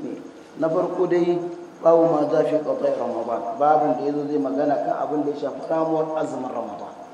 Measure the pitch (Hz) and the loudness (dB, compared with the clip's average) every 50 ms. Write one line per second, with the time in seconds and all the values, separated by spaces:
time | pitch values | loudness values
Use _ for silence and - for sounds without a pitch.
0 | - - - - - - - - - - - 131 156 160 160 180 175 175 175 185 | -10 -10 -10 -12 -14 -16 -18 -20 -20 -14 -6 -2 -2 0 0 0 0 0 0 0
1 | 180 170 175 175 170 175 175 175 - - - - - - - - - 165 170 165 | 0 2 2 2 2 2 0 0 -2 -6 -8 -10 -14 -16 -6 0 4 6 6 8
2 | 160 156 156 147 147 135 160 156 151 151 151 151 - 131 135 131 143 143 135 127 | 6 6 4 2 2 2 2 2 2 4 2 0 0 0 -2 0 0 0 0 0
3 | 120 117 117 113 110 117 117 - - - - 131 143 151 156 147 151 151 151 135 | -2 -4 -4 -4 -4 -4 -4 -4 -4 -4 -2 2 4 4 6 6 4 2 0 0
4 | 139 143 147 147 139 143 147 139 135 131 135 135 143 143 139 - - - - - | -2 -2 -2 -2 -2 -2 0 0 0 0 0 0 0 2 2 0 0 0 -2 -2
5 | 139 139 151 151 139 147 139 143 143 131 123 - - - 160 160 160 160 160 160 | -2 -2 -2 -2 0 -2 -2 -4 -4 -6 -6 -6 -4 -2 0 0 0 0 0 0
6 | 160 156 156 156 143 135 - 131 127 - - 120 110 107 101 - - - - - | 0 0 -2 -4 -4 -4 -4 -6 -6 -6 -6 -6 -6 -8 -8 -10 -12 -14 -14 -16
7 | - - | -18 -18